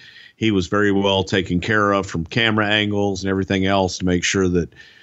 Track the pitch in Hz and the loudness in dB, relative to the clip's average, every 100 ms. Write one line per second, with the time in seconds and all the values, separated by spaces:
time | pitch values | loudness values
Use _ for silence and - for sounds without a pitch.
0 | - - - - 110 98 85 104 104 98 | -20 -20 -20 -4 0 0 0 0 2 2
1 | 98 95 92 101 87 87 - 107 101 98 | 2 0 0 -2 0 -2 0 2 2 0
2 | 95 85 82 120 113 107 104 107 104 101 | -2 -6 -4 0 2 2 0 0 0 0
3 | 101 92 95 95 92 98 95 98 92 - | -2 -2 -2 -2 -2 0 2 2 0 -2
4 | 92 90 - 98 92 87 80 - - - | -2 0 0 0 0 0 -2 -8 -20 -20